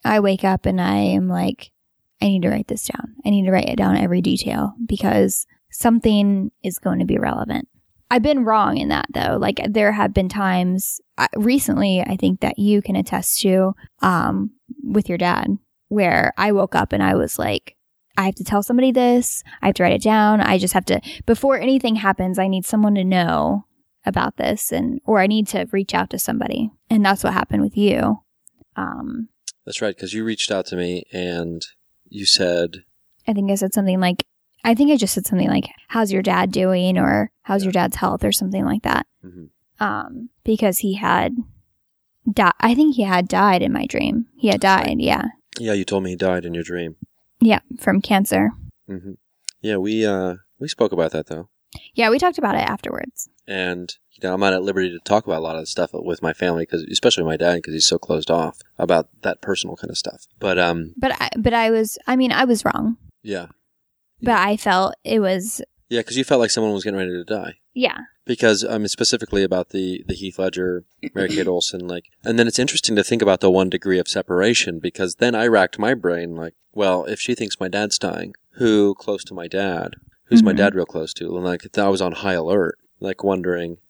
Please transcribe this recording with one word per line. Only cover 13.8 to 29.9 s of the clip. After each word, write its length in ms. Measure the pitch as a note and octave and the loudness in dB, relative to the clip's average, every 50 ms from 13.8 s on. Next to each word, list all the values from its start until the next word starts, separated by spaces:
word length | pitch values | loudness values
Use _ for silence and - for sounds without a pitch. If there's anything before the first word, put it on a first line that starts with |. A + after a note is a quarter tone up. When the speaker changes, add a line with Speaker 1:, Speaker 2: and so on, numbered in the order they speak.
| - - _ _ | -12 -20 _ _
Speaker 1:
um, 500 | - F#3+ F3+ E3+ - - F#3+ F#3+ G3 G#3 - _ _ - - - - | 0 2 2 2 0 0 0 -2 -4 -4 -8 _ _ -20 -16 -12 -8
with 260 | - - G#3+ G#3 - | -2 0 0 0 0
your 80 | F3 | -2
dad, 400 | E3+ F3+ F3 F3 - - - G3 G3+ - _ _ _ _ _ | 0 0 0 0 0 0 -2 -2 -4 -6 _ _ _ _ _
where 440 | G3+ G#3 F#3+ F3 - - - - - | 0 2 2 2 2 2 2 0 0
I 140 | - F#3 G#3+ | 0 0 2
woke 220 | G#3 G3 G3 F#3+ - | 2 2 2 0 0
up 180 | - - - - | -2 0 0 0
and 80 | - | 0
I 140 | G2 F#2+ - | 2 2 2
was 240 | - - - - - | 2 0 -2 -2 -4
like, 360 | - - G2+ - - - - _ _ _ _ _ _ _ _ | -4 -4 -4 -4 -6 -10 -18 _ _ _ _ _ _ _ _
"I 100 | - F#3+ | -2 -2
have 80 | G3 F#3+ | -2 -2
to 80 | - F#3+ | -4 -4
tell 180 | - G#3+ G3+ | -2 0 0
somebody 300 | G3+ - A#3+ B3 B3+ C4 | 0 2 2 4 4 4
this. 520 | A#3+ B3+ B3 B3 A#3+ B3 B3 - - - - - - - | 4 4 4 4 4 4 2 0 -4 -8 -10 -14 -10 -2
I 40 | - | 0
have 80 | G3 F#3+ | 0 2
to 80 | - F#3 | 4 2
write 100 | F3+ F#3+ | 4 2
it 100 | G3+ - | 2 2
down. 360 | A3 A3 A3 G#3+ G#3 G#3+ G#3+ | 4 4 4 6 6 4 4
I 200 | - A3 G3 F#3 | 4 2 2 2
just 160 | F#3+ F3+ - | 2 0 0
have 100 | F#3+ F3+ | 0 0
to, 160 | - F#3 - - - - - - | 0 -2 -2 -2 -6 -14 -6 0
before 340 | - A#3 - - C#4 C4+ - | 0 2 2 4 2 2 2
anything 360 | - B3+ C4+ C4+ B3+ A#3+ A3 | 2 2 2 2 2 2 0
happens, 420 | A3 G3+ G3 F#3+ - F#3 F#3 F#3 | 0 0 0 0 0 -2 -2 0
I 100 | F#3 F#3+ | 0 0
need 160 | G3 F#3+ F#3 F3+ | 0 0 -2 -2
someone 280 | - - G#3+ G#3 G#3 G#3 | 0 0 2 4 4 4
to 80 | G3+ F#3 | 2 2
know 600 | F#3 F#3+ F#3 E3+ E3 - D2+ - - - G3+ - _ _ _ _ _ _ _ _ | 2 2 2 2 2 2 0 2 0 0 -2 -4 _ _ _ _ _ _ _ _
about 320 | - - - - - - | -4 -2 0 -2 -2 -4
this, 340 | - - C2+ G#3+ G#3 - - | -4 -2 -2 -2 -2 -4 -4
and, 300 | - - - - - - - | -4 -2 -2 -4 -4 -4 -2
or 140 | - A3 G3+ | 2 4 4
I 80 | F#3 | 4
need 200 | G3 G#3+ A3 G#3+ - | 4 2 2 0 0
to 180 | - F#3+ F3+ - - | -2 -4 -4 -2 -2
reach 200 | G3 G3+ - - | -2 -2 0 -2
out 160 | F3 F#3 - | -2 -2 -2
to 60 | - F#3 | -4 -6
somebody." 520 | - - - - - - - - - G#3+ - _ _ _ | -4 -4 -2 -2 -2 -4 -4 -4 -4 -6 -6 _ _ _
And 160 | A3+ G#3+ G3+ | 2 2 4
that's 200 | F#3+ G3 G3 - | 4 2 2 0
what 80 | F#3 F#3 | 0 0
happened 280 | F#3+ - - - G#3 | -2 -2 -2 0 0
with 140 | G#3+ G#3 - | 0 0 0
you. 460 | - G#3 G3+ - - - - A3 G#3 _ _ _ _ _ - _ _ _ _ _ | 2 2 2 4 2 2 0 0 -2 _ _ _ _ _ -20 _ _ _ _ _
Um, 500 | - F#3+ - - - - - - - A3+ A3 _ _ _ - - _ _ | -8 -8 -6 -8 -8 -10 -10 -10 -10 -10 -12 _ _ _ -18 -18 _ _
Speaker 2:
That's 160 | G#2 - - | -14 -8 -4
right, 160 | A2+ G#2 | -4 -4